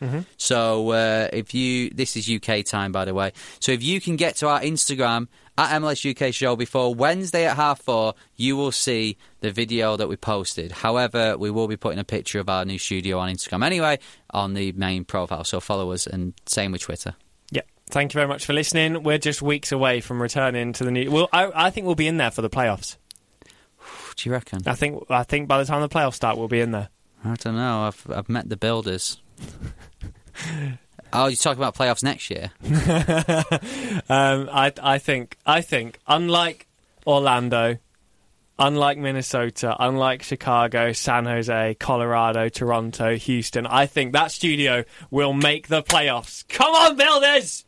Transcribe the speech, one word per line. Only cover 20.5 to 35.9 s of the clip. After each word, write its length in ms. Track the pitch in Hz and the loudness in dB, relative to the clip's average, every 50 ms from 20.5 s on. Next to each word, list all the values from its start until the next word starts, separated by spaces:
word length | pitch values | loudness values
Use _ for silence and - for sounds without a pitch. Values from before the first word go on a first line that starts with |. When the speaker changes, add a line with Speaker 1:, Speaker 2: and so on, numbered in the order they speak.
| 123 120 120 120 117 | 0 -2 -2 -4 -4
Speaker 1:
to 120 | - 127 | -4 -2
the 60 | 123 | -2
new, 200 | 123 123 127 139 | 0 0 0 0
well, 180 | 147 156 175 - - | 2 2 2 4 4
I, 340 | 175 190 202 170 156 165 | 2 2 2 2 2 2
I 40 | 185 | 2
think 160 | 185 214 196 | 2 0 -2
we'll 80 | 180 170 | -2 0
be 140 | 151 156 156 | 2 0 0
in 80 | 165 | 2
there 140 | 165 131 117 - | 2 0 0 0
for 100 | - 110 | 0 -2
the 80 | 110 | -2
playoffs. 460 | - 135 127 113 101 95 - - - - _ - - _ _ _ _ _ - | 0 0 0 0 0 -2 -6 -10 -14 -16 _ -20 -20 _ _ _ _ _ -20
Speaker 2:
<sighs> 720 | - - _ _ _ _ _ - - - - - - - | -20 -20 _ _ _ _ _ -20 -20 -18 -16 -16 -14 -12
Do 120 | - - 120 | -8 -4 -2
you 40 | 127 | -2
reckon? 300 | 127 117 - - 95 92 | -4 -4 -6 -8 -4 -2
Speaker 1:
I 80 | - - | -2 -2
think, 300 | - 147 147 147 - - - | 0 0 -2 -2 -4 -4 0
I 140 | 131 123 123 | 0 0 2
think 240 | - 143 147 147 | 2 0 0 2
by 120 | 139 139 135 | 2 2 2
the 80 | 139 | 2
time 160 | 131 151 143 151 | 2 2 0 0
the 60 | 143 | 0
playoffs 260 | - 165 147 131 - | 2 2 0 0 0
start, 220 | - - 113 107 113 | 0 0 0 0 0
we'll 100 | 113 110 | -2 0
be 120 | 120 117 | 0 2
in 120 | 117 117 113 | 2 2 0
there. 160 | 104 101 - _ _ _ _ _ _ - | -2 -4 -6 _ _ _ _ _ _ -4
Speaker 2:
I 100 | 110 117 | -4 -4
don't 180 | 113 - 113 113 | -4 -4 -4 -2
know. 280 | 113 123 127 117 110 107 | -2 -2 -2 -2 -2 -2
I've, 240 | 107 101 - - - | -2 -4 -6 -8 -8
I've 180 | - - 101 - | -6 -6 -4 -4
met 200 | 120 120 - - | -4 -4 -4 -6
the 80 | 110 | -6
builders. 640 | 95 - 113 117 113 104 101 92 90 - - - - - - - - | -2 0 0 0 0 -2 -2 -4 -4 -4 -6 -8 -8 -14 -20 -20 -20
Speaker 1:
<laughs> 1400 | - - - - - - - - - - - - - - - - - - - - - 165 160 151 143 139 123 123 _ _ _ - - - - | -18 -18 -14 -12 -12 -12 -12 -14 -18 -20 -18 -16 -14 -14 -14 -16 -20 -20 -14 -12 -10 -8 -6 -6 -6 -6 -8 -10 _ _ _ -20 -12 -6 -2
Speaker 2:
Oh, 120 | 120 131 135 | 0 0 0
you're 80 | 131 | 0
talking 260 | - - 156 135 123 139 | 0 0 0 0 0 -2
about 140 | 120 - | -2 -2
playoffs 260 | - 135 123 117 - - | 0 0 0 2 0 0
next 260 | 139 - - - - | -2 -2 -4 -6 -8
year? 220 | 135 - - 101 - - | -8 -8 -8 -10 -12 -8
Speaker 1:
<laughs> 1500 | - - 151 156 127 170 165 165 151 - 165 160 160 - 165 - 160 - 165 147 - 240 269 269 269 240 208 180 - - | -2 0 0 2 4 4 2 2 2 2 2 2 2 2 2 0 0 0 -2 -4 -4 -6 -8 -8 -6 -6 -6 -4 -2 0
Um, 380 | 131 135 139 139 135 135 139 135 - | 2 4 4 4 2 0 -2 -2 2
I, 200 | 139 135 143 143 - 123 | 2 2 2 2 0 0
I 160 | 139 135 139 | 0 0 2
think, 400 | - - 139 127 120 - - - - | 0 0 -2 -2 -2 -6 -14 -4 2
I 140 | - 151 165 | 2 2 2
think, 400 | 170 - 156 127 113 117 | 2 0 -2 -4 -4 -4